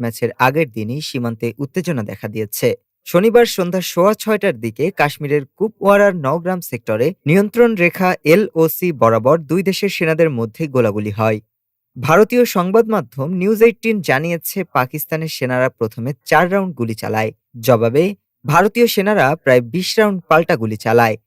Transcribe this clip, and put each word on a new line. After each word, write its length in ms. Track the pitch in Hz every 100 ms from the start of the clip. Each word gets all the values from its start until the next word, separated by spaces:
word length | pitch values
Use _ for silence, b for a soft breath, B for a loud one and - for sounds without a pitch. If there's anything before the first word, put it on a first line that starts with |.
ম্যাচের 280 | 120 - 117 -
আগের 320 | 131 143 151
দিনই 300 | 110 107 135
সীমান্তে 520 | 156 135 120 117 120 -
উত্তেজনা 460 | 139 - 160 139
দেখা 240 | 104 98 -
দিয়েছে। 480 | 110 107 - 123 101 _ _ -
শনিবার 400 | 175 214 226 233
সন্ধ্যা 360 | - 175 185
সোয়া 320 | 175 - 190
ছয়টার 460 | 214 - 208 202 123
দিকে 320 | 117 110 156
কাশ্মীরের 500 | - 147 - 147 147 135
কুপওয়ারার 680 | - 214 - 190 202 202 180
নওগ্রাম 460 | 135 160 170 185
সেক্টরে 520 | - 120 - 107 139 190 143
নিয়ন্ত্রণ 500 | 180 208 233 233 214
রেখা 400 | 175 - 185 180
এলওসি 680 | 147 175 214 165 160 - 180
বরাবর 480 | 143 113 113 120 165
দুই 240 | 143 170
দেশের 260 | 185 190 202
সেনাদের 400 | - 160 156 160
মধ্যে 380 | 123 113 - 156
গোলাগুলি 440 | 127 113 104 107
হয়। 300 | 101 110 110 _ _ _ _ _ -
ভারতীয় 460 | 123 170 214 247 240
সংবাদ 420 | 196 175 214 226
মাধ্যম 420 | 214 127 - 139
নিউজ 340 | 185 190 214
এইটিন 380 | 226 - 226 214
জানিয়েছে, 600 | 156 135 165 170 - 196
পাকিস্তানের 640 | 180 135 127 151 - 160 160
সেনারা 420 | - 127 127 131
প্রথমে 440 | - 110 - 120 - -
চার 280 | 156 175
রাউন্ড 220 | 196 190 139
গুলি 200 | 113 110
চালায়। 360 | 104 110 110 - _ 120
জবাবে 560 | 117 117 117 131 180 202 _ _ -
ভারতীয় 420 | 160 202 233 233
সেনারা 480 | - 196 208 135 160
প্রায় 260 | - 123
বিশ 380 | 120 165 180 -
রাউন্ড 220 | 214 190 -
পাল্টা 280 | 160 208 139
গুলি 220 | 110 107
চালায়। 400 | 117 113 117 110